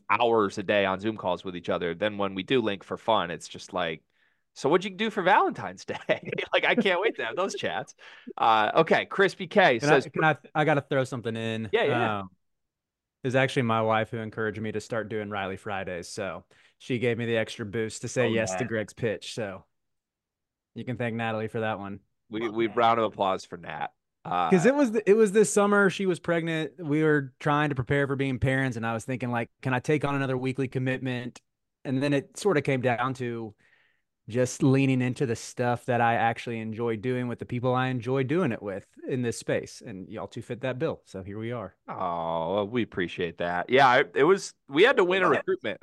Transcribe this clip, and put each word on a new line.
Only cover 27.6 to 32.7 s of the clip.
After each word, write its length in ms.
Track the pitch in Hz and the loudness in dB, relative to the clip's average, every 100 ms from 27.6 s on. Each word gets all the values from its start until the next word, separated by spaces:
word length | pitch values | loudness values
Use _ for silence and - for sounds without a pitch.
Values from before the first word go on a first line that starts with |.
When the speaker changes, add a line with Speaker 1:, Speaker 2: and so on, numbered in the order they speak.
| 151 | 2
Speaker 2:
to 60 | 131 | 0
prepare 320 | 123 143 143 | 0 0 0
for 80 | 135 | 0
being 240 | 135 127 | -2 0
parents, 380 | 135 131 131 117 | 0 2 0 -2
and 80 | 113 | -4
I 80 | |
was 100 | 113 | -4
thinking, 280 | - 127 123 | -4 -4 -2
like, 180 | 120 117 _ | -2 -4 _
"Can 120 | - | -2
I 60 | 123 | 0
take 260 | - 156 143 | 2 0 0
on 100 | 139 | -2
another 220 | 135 127 | -2 -2
weekly 300 | 131 127 131 | -2 -2 -4
commitment?" 720 | 131 127 131 131 123 123 - _ _ _ _ | -2 -2 -2 -4 -6 -8 -14 _ _ _ _
And 180 | - 131 | -4 -2
then 120 | 143 | 0
it 240 | 139 - - | 0 -2 -4
sorta 240 | 208 151 | 0 2
came 200 | 143 | 2